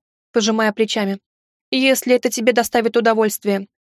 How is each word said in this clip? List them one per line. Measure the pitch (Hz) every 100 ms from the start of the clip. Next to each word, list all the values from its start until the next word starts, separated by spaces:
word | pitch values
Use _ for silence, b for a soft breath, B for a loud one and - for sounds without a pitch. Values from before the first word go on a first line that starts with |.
| _ _ _
пожимая | 233 214 220 220
плечами, | 208 220 220 196 196 _ _ _ _ _
«если | 262 262 254 247 247
это | 247
тебе | 226 226
доставит | 233 226 240 226 233
удовольствие. | 233 220 214 - 208 196 202 _ _